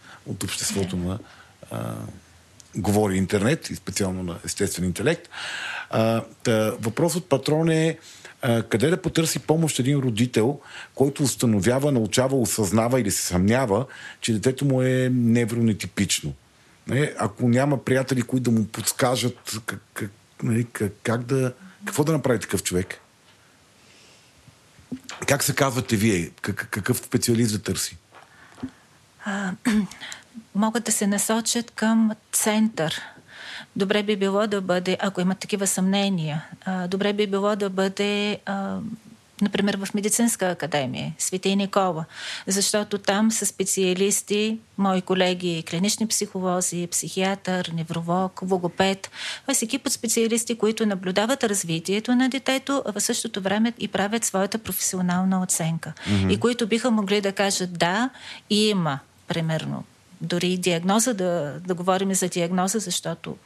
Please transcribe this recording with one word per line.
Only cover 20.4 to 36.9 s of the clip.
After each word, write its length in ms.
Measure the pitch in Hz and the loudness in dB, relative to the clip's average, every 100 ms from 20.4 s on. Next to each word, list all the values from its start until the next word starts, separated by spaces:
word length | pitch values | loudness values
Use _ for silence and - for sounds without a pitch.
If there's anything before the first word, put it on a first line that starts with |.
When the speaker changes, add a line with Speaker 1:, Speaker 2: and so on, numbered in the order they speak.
Speaker 1:
нали, 200 | 127 113 120 | 0 0 0
как, 260 | - 104 - | -2 -4 -4
как 200 | - 113 | -4 -4
да, 300 | 123 135 127 - - - - | 0 0 0 -4 -16 -14 -4
какво 180 | - | 0
да 80 | 151 | 0
направи 280 | - 131 113 | 2 2 0
такъв 240 | - 95 | 0 -4
човек? 360 | - 90 95 - - _ _ _ _ _ _ _ - - - - _ _ - - _ - - - - - - | -2 -2 -2 -8 -18 _ _ _ _ _ _ _ -20 -20 -20 -20 _ _ -20 -20 _ -20 -16 -14 -14 -6 0
Как 160 | 143 | 0
се 120 | - 127 | 0 2
казвате 400 | 135 123 - 110 | 0 0 0 2
вие? 340 | 113 92 82 - | 4 2 0 -6
Как, 260 | - 95 - | -6 -6 -6
какъв 260 | - 95 123 | -4 -2 -2
специалист 540 | - - - 113 120 | 0 0 2 2 2
да 80 | 104 | 0
търси? 360 | - 90 - 85 _ - - - - - - - _ _ _ _ 208 | -2 -4 -4 -10 _ -20 -20 -20 -20 -14 -14 -14 _ _ _ _ -6
Speaker 2:
А, 260 | 196 190 180 247 | -4 -4 -2 2
<clears throat> 880 | 214 190 - - - - 233 - 196 | 2 2 -6 -16 -16 -16 -18 -6 0
могат 280 | 220 233 | 0 0
да 80 | 226 | 0
се 160 | 220 202 | 0 2
насочат 640 | 202 - 226 226 240 233 | 0 2 0 0 -2 -4
към 400 | - 220 226 220 220 _ | -2 2 4 4 0 _
център. 680 | - 214 214 220 220 156 - - - - - - - - - | 0 2 4 2 2 -2 -4 -10 -18 -20 -18 -16 -16 -10 -2
Добре 280 | 196 208 | 2 2
би 120 | 208 208 | 2 0
било 320 | 196 196 220 | 2 2 0
да 140 | 202 | 0
бъде, 360 | 185 180 180 180 | 0 0 0 0
ако 200 | 196 185 | -2 0
имат 180 | 180 185 | 0 -2
такива 280 | - 202 196 | -4 -2 0
съмнения, 800 | - 185 196 196 185 156 156 - - - | 0 0 2 2 0 -2 -4 -8 -10 -6
а, 220 | 185 | -4
добре 260 | 180 | -4